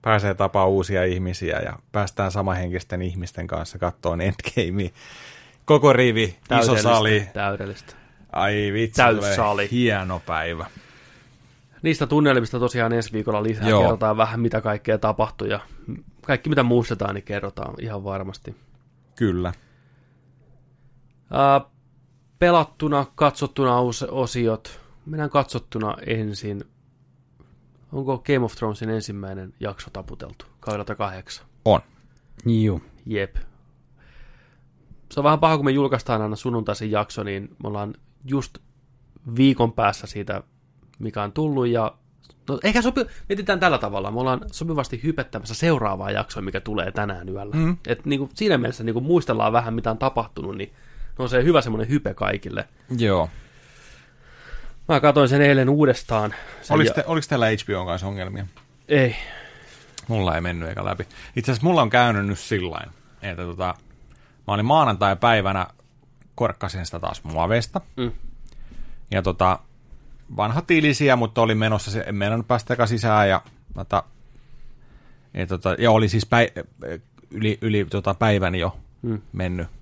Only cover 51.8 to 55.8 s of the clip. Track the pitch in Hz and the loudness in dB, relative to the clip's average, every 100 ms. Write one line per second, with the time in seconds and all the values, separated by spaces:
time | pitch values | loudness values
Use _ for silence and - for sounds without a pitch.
51.8 | 113 147 104 98 101 101 - 104 - _ | 0 0 -2 -4 -4 -4 -6 -10 -10 _
52.8 | - 123 110 92 80 - - - - - | -8 0 2 2 0 -6 -20 -20 -20 -20
53.8 | - - - _ - - - - - - | -20 -20 -20 _ -20 -20 -14 -12 -12 -12
54.8 | - 151 151 143 131 139 143 135 131 147 | 0 4 6 6 6 6 6 6 4 6